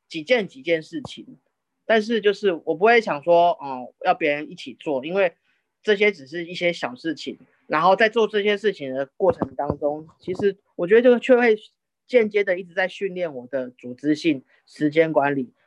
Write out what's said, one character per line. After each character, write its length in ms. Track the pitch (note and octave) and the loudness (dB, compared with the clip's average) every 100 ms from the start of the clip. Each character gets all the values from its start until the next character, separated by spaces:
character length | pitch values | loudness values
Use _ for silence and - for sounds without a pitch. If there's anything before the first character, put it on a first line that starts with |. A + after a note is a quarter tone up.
| _ | _
几 160 | D#3+ | -12
件 240 | D3+ B3 G3 | 0 0 0
几 140 | C3+ | -8
件 200 | C3 E3 | -4 -4
事 200 | D3+ D#3+ | -4 -12
情， 360 | B2+ - - D3+ _ _ _ _ - | -12 -16 -20 -20 _ _ _ _ 0
但 160 | A3 | 0
是 200 | G#3+ A#3 | 0 0
就 100 | G3+ | 0
是 220 | G3+ G3+ E3 | 0 -2 -2
我 120 | - D#3+ | -4 0
不 100 | G#3+ | 4
会 160 | A#3 | 4
想 200 | A3+ D3 | 2 -4
说， 280 | C#3+ E3+ F3 | 2 4 4
哦， 400 | E3+ C#3+ B2+ B2 _ F3+ | 2 -6 -10 -12 _ -2
要 80 | |
别 180 | F3 D#3 | 0 0
人 180 | D3 D3+ | -2 -6
一 60 | F3+ | -14
起 200 | - A#2 | -18 -12
做， 240 | - C3+ | -6 -6
因 100 | C#3+ | -4
为 220 | F#3 F#3 - _ _ _ _ | -2 -2 -2 _ _ _ _
这 120 | - G3+ | -2 2
些 160 | G#3 | 2
只 140 | G3+ C3 | 0 -8
是 200 | E3 E3+ | -12 -10
一 80 | |
些 180 | F3 F3 | -4 -2
小 240 | E3+ B2 B2 | -2 -6 -8
事 180 | D#3+ | -8
情。 240 | D3+ - - - _ _ | -8 -10 -12 -18 _ _
然 140 | D3+ | 0
后 140 | E3+ F#3+ | 2 4
在 120 | A3 | 4
做 200 | A3+ G#3+ | 2 0
这 140 | G#3+ | 0
些 140 | G3+ G#3 | 0 0
事 160 | G#3+ | -2
情 220 | G3 C#3 | -4 -6
的 140 | C3 C3+ _ | -6 -8 _
过 160 | F#3+ | 0
程 220 | E3 C3+ - | 0 -4 -4
当 220 | C#3+ C#3+ | -4 -2
中， 280 | D3+ D3+ D#3 _ | -4 -4 -10 _
其 140 | - F#3 | -10 -2
实 200 | G3+ F#3+ _ - | -2 -2 _ -8
我 120 | F3 | 2
觉 80 | A3 | 4
得 60 | |
这 80 | B3 | 6
个 100 | A#3+ | 4
却 160 | - B3 | 4 4
会 220 | A#3+ G#3+ - _ _ _ _ | 4 2 -2 _ _ _ _
间 220 | B3 A3 | 2 2
接 140 | G#3 | 0
的 160 | G3 F3+ | 0 -2
一 40 | |
直 120 | F#3 E3+ | -4 -4
在 120 | F#3 | -4
训 260 | - G3 F3+ | -4 -8 -6
练 180 | F3 | -8
我 140 | C3+ B2 | -8 -8
的 240 | C#3 B2+ | -8 -8
组 220 | - B2 B2 | -12 -16 -6
织 200 | D3 D3 | -2 0
性 280 | E3 C#3 - _ _ | 0 -2 -6 _ _
时 240 | - D3+ | -6 -2
间 220 | D3 D#3+ | 2 2
管 240 | D3+ C#3+ C#3 | 2 0 -2
理。 160 | B2 _ | -6 _